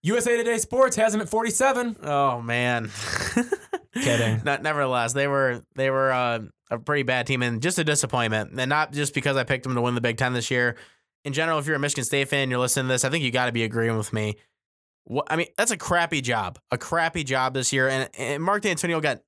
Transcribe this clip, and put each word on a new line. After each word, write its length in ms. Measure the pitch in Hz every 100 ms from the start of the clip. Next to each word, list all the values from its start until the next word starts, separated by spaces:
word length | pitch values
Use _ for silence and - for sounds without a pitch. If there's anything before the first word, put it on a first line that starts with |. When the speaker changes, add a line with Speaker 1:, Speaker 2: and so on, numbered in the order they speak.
Speaker 1:
U 140 | 160 233
S 100 | 240
A 80 | 240
Today 220 | 233 220
Sports 360 | 214 254 262 254
has 160 | 220
them 80 | 214
at 80 | 180
forty-seven. 680 | 220 233 - 269 262 240 214
Speaker 2:
Oh, 360 | 147 143 139 120
man. 500 | 117 120 123 120 110 - - - -
<laughs> 300 | 240 240 403 - 359 - 240
Speaker 1:
Kidding. 380 | 269 117 113 110
Speaker 2:
<laughs> 40 |
Not, 180 | 143 139
nevertheless, 500 | 156 147 135 123 117
they 140 | 135 143
were, 360 | 139 131 120 -
they 160 | 131 135
were, 220 | 135 135
uh, 280 | 127 123 117 107 _ _
a 80 | 117
pretty 260 | 113 147
bad 220 | 127 127 120
team 140 | 127
and 200 | 123 117
just 160 | 160 180
a 60 |
disappointment. 720 | 156 147 120 131 113 110 104 131
And 100 | 127
not 240 | 147 151
just 220 | 143 143
because 220 | - 143 135
I 80 |
picked 180 | 123 131
them 100 | 131 123
to 40 |
win 140 | 120
the 60 | 120
Big 160 | 120 117
Ten 160 | 127
this 180 | - -
year. 260 | 123 123 117 - _ _ _
In 80 | 147
general, 260 | 139 165 156
if 60 | 143
you're 100 | 147
a 20 |
Michigan 240 | 143 143
State 240 | 123 139 135
fan, 220 | 143 135
you're 80 | 123
listening 280 | 123 - 127
to 60 |
this, 100 | 127
I 40 | 131
think 140 | 160
you 60 | 131
gotta 220 | 123 123
be 100 | 117
agreeing 340 | 113 117 113 113
with 160 | 104
me. 240 | 113 107 104 _ _ _ _ _ _ -
Wha-, 160 | 123 -
I 80 | 160
mean, 100 | 175 -
that's 140 | 226
a 60 | 190
crappy 440 | - 175 170 151
job, 380 | 123 117 92 - _
a 60 | 123
crappy 440 | - 170 165 165
job 300 | 139 131 131
this 180 | 131 123
year. 160 | 135 131
And, 220 | 135 131 -
and 240 | 127 143
Mark 200 | 170 202
Dantonio 360 | 208 165 175 165
got 200 | 151 123